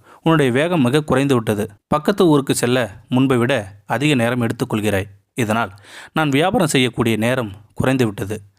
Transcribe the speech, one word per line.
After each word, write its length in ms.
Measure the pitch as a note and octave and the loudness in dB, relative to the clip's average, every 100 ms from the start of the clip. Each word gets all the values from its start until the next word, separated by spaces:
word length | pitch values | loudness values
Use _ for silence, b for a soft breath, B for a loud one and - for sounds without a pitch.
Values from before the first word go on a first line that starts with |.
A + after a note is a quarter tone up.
| B B | B B
உன்னுடைய 280 | E3 D#3+ C3+ | 0 2 2
வேகம் 300 | A#2+ E3 F3+ | 2 0 0
மிக 220 | A#2+ D3 | 2 0
குறைந்து 300 | D3+ C3 C#3 | 0 0 2
விட்டது. 380 | B2+ A2 G#2 G#2 - _ | 0 0 -2 -4 -10 _
பக்கத்து 400 | D3+ D3+ G3+ F#3 | -2 0 2 4
ஊருக்கு 280 | D3 C3+ C3+ | 4 2 0
செல்ல 220 | A#2+ B2+ A2 - - | 0 0 -2 -8 -4
முன்பை 280 | B2+ C3+ B2+ | 0 2 2
விட 440 | A#2 A2+ G2 - - | 2 0 -4 -12 -6
அதிக 300 | A#2 D3+ C3+ | -2 0 2
நேரம் 260 | A#2 B2 | 0 0
எடுத்துக்கொள்கிறாய். 680 | A2+ A2 A#2+ A2 G#2 G2 F#2 - _ | -2 -4 -4 -2 0 -2 -4 -12 _
இதனால் 380 | - A2+ A2 G#2 - B B B | -6 -2 -2 -2 -8 B B B
நான் 160 | D#3+ D#3 | -2 0
வியாபாரம் 380 | C3+ D#3+ B3 D#3+ | 2 2 0 0
செய்யக்கூடிய 500 | C#3 B2 - A2+ A2 | 2 0 0 -2 0
நேரம் 340 | A#2 C3 A2 F#2+ - | 0 -2 -4 -10 -12
குறைந்து 320 | - B2+ C3 A2+ | -4 -2 0 0
விட்டது. 360 | G#2 G2+ G#2 - | -2 -8 -8 -12